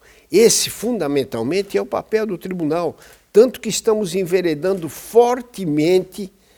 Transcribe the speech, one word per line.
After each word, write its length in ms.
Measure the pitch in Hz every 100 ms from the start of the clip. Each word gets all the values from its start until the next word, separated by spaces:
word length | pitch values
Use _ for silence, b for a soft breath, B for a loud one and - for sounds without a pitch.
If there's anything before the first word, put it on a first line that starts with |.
| b b b
Esse, 380 | - 226 - -
fundamentalmente, 1080 | - 226 226 143 143 127 113 113 185 202 202
é 40 |
o 40 | 196
papel 420 | 202 - 214 220
do 100 | 170
tribunal, 580 | 190 185 151 165 160 - b b b
tanto 260 | 202 247 -
que 100 | 226
estamos 440 | - 226 214 190
enveredando 760 | 185 170 185 175 147 180 196 160
fortemente 1400 | - - 226 240 247 240 - 180 151 160 185 185 - 190 _ b